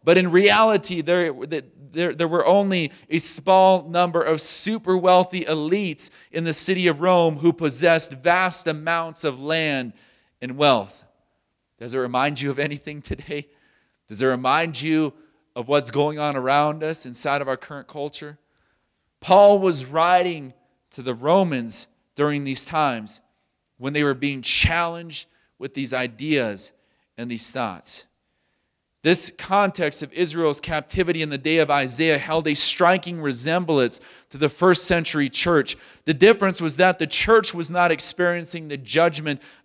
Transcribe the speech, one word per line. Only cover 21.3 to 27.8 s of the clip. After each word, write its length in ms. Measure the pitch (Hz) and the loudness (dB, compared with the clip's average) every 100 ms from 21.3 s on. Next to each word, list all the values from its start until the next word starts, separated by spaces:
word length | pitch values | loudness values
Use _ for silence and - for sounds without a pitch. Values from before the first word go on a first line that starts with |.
| 190 180 131 117 107 - _ _ | 2 2 -2 -6 -8 -10 _ _
during 300 | - 147 147 | -4 -2 -2
these 200 | 139 131 | -6 -6
times 560 | - 165 147 117 107 - _ _ _ _ _ - | -4 -2 -2 -2 -10 -18 _ _ _ _ _ -12
when 140 | 131 | -6
they 100 | 147 | -2
were 100 | 147 | -2
being 280 | 131 143 139 | -2 -4 -6
challenged 840 | 117 - - 165 170 170 170 147 - _ _ - | -4 0 0 0 -2 -6 -14 -16 -18 _ _ -14
with 160 | 139 | -12
these 180 | 135 131 | -8 -6
ideas 800 | 127 123 113 151 147 113 98 - _ _ _ _ - | -4 -6 -6 -4 -2 -2 -6 -12 _ _ _ _ -14
and 120 | 120 | -10
these 200 | 113 - | -8 -8
thoughts. 540 | 131 113 90 | -6 -6 -8